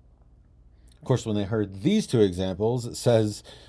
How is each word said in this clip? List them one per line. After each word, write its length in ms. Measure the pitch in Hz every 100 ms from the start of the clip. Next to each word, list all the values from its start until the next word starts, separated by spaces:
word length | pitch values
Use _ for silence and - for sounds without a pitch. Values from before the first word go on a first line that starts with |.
| _ _ - - _ _ - _ - -
Of 60 | -
course, 200 | 123 113
when 100 | 104
they 80 |
heard 380 | 92 110 98 95
these 260 | 127 214 -
two 140 | 120
examples, 640 | 101 87 95 90 110 123 117
it 100 | 82
says, 480 | 127 113 107 104 - -